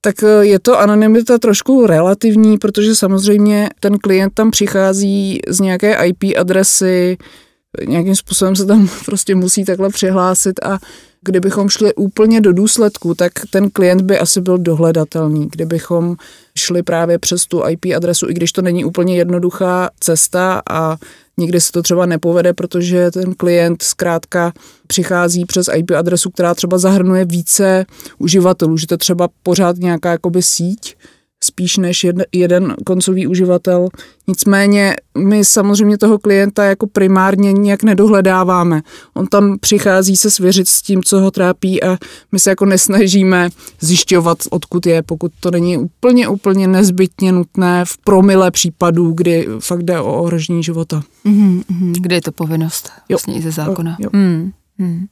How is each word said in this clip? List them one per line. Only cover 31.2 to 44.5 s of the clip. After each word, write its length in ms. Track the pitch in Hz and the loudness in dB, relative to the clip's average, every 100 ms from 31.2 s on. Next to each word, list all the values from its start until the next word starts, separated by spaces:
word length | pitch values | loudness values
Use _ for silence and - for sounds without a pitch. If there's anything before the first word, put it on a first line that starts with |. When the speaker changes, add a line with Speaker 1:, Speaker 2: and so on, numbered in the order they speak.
| _ _ | _ _
Speaker 1:
spíš 340 | - - 180 - | -10 -6 -4 -2
než 260 | 180 180 180 | -2 -2 -2
jedn-, 180 | 180 180 | -2 -4
jeden 440 | 180 175 180 185 98 - | 0 2 2 0 -6 -4
koncový 420 | 185 180 190 156 | -2 0 -2 -2
uživatel. 600 | 180 185 180 190 180 180 - - _ - | 0 0 0 0 0 -2 -6 -20 _ -8
Nicméně 680 | 190 - 196 143 143 196 - _ - | -2 2 2 4 2 2 -2 _ -4
my 280 | 196 214 196 | 0 2 2
samozřejmě 520 | - 202 208 208 208 | 2 2 2 2 2
toho 220 | 214 208 | 2 2
klienta 440 | 208 196 202 202 | 2 2 2 0
jako 240 | 202 196 208 | 0 0 -2
primárně 640 | - 190 190 190 196 202 | 0 2 2 2 2 2
nějak 300 | 196 202 202 | 2 2 2
nedohledáváme. 960 | 214 196 214 208 190 185 185 180 175 156 156 - - | 2 4 4 4 4 2 2 2 2 0 -4 -20 -16
On 140 | - 190 | -8 -2
tam 300 | 202 202 196 | 2 2 0
přichází 580 | - 208 202 190 190 190 | 0 2 2 2 2 0
se 140 | 214 | 0
svěřit 360 | - 185 185 180 | 0 2 2 0
s 140 | - | -2
tím, 220 | - 190 | -2 -2
co 160 | 180 196 | 0 0
ho 120 | 190 | 0
trápí 520 | - 180 180 185 185 | 0 -2 0 -2 -2
a 140 | 185 185 - - _ | -2 -4 -8 -20 _
my 80 | 190 | -2
se 100 | 196 | 0
jako 160 | 190 202 | 2 2
nesnažíme 840 | 190 - 196 196 196 185 180 175 - - _ | 2 2 2 2 2 2 2 0 -4 -20 _
zjišťovat, 560 | 160 175 - 180 165 170 | -2 0 2 2 2 -2
odkud 360 | - | -4